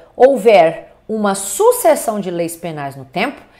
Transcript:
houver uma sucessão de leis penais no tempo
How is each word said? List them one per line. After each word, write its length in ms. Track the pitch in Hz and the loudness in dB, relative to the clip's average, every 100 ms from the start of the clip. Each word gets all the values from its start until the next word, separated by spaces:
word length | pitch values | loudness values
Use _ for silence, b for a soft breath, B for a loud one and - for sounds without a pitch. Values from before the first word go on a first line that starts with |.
| B - | B 2
houver 800 | 262 254 214 196 160 - - _ - | 4 4 4 4 4 0 -14 _ -10
uma 280 | 220 208 196 | -4 -4 -4
sucessão 840 | - - 440 480 339 - - 208 | -6 0 0 2 2 0 -2 -6
de 120 | 185 | -6
leis 240 | 170 165 - | -6 -6 -8
penais 400 | 170 151 139 135 | -12 -10 -10 -12
no 100 | 127 | -12
tempo 340 | 175 254 - _ | -6 -6 -8 _